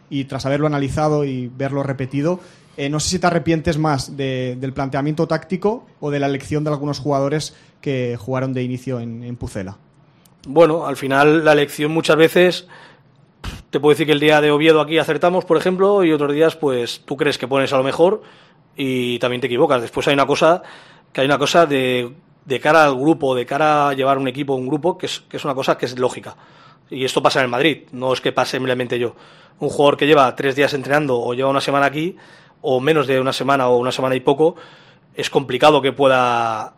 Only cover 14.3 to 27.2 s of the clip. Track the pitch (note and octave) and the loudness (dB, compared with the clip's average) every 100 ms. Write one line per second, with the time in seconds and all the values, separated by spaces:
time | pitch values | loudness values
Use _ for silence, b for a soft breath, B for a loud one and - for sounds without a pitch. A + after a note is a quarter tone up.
14.3 | D3+ D3+ D3 D#3+ D#3 D3 D#3+ D3+ D3 F3 | 4 4 4 6 4 4 0 0 0 2
15.3 | F3+ - D#3+ F#3 F#3 F#3+ G3+ F3 D3+ C#3+ | 0 0 0 2 2 2 4 2 2 0
16.3 | C#3+ D#3+ - D3 B2+ A#2 - - C3+ D3 | 2 2 2 -2 -2 -4 -8 -10 -2 -2
17.3 | C3 B2 C3+ C3+ C3+ C3+ C3 E3+ G#3+ B | -2 -2 0 0 0 0 2 2 2 B
18.3 | B B B _ - C3+ B2+ B2 A#2+ B2+ | B B B _ -8 -4 -2 -2 -2 -2
19.3 | B2 B2 A#2+ D#3 C3 A2+ - D#3 C#3+ C#3 | -2 -2 0 2 2 -2 -4 0 2 2
20.3 | C#3+ D#3+ F3+ B B B B _ - C3+ | 2 2 2 B B B B _ -2 0
21.3 | C#3 C#3 F3+ E3 C#3+ B2+ B2 A#2+ C3+ _ | 0 2 4 4 2 0 -2 -4 -12 _
22.3 | _ - A#2+ D3+ D#3+ D3+ C3 C#3+ D#3+ C3+ | _ -6 -2 4 6 4 4 0 2 0
23.3 | B2+ A#2+ C#3 D3+ D3+ C#3+ C#3 C3 C#3 C3+ | -2 -2 0 2 2 2 0 0 0 -2
24.3 | B2 C#3+ C3 B2+ D3 D#3+ F3+ C#3 - - | -4 -4 -4 -4 -2 -2 -4 -8 -10 -12
25.3 | - D#3 C3 C3+ D#3+ C3 B2 B2+ - G#2+ | -8 -6 -2 -2 -2 -2 -2 -4 -4 -12
26.3 | - b b b b _ C3+ B2+ - | -20 b b b b _ -6 -2 0